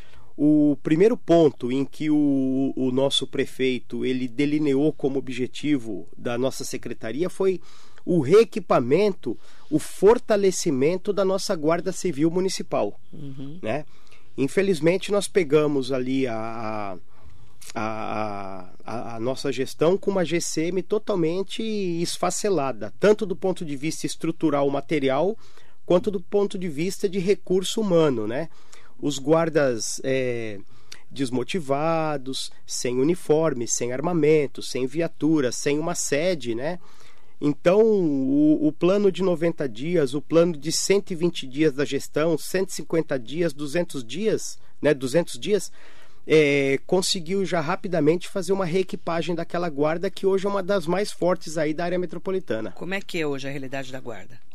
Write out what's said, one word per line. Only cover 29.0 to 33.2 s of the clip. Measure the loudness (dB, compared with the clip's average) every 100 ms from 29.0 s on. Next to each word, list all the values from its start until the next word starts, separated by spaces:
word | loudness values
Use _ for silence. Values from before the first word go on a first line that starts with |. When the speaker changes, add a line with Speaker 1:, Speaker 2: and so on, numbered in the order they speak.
| -2 0
Speaker 1:
guardas, | 4 4 4 2 2 0 -4 -4
é, | -2 0 0 -2 -4 -6 -8 -10 -10 -10 -8
desmotivados, | -4 -2 -2 -2 -4 -2 0 0 0 -2 -4 -6 -6 -6 -8 -8
sem | -4 -2 2
uniforme, | 2 2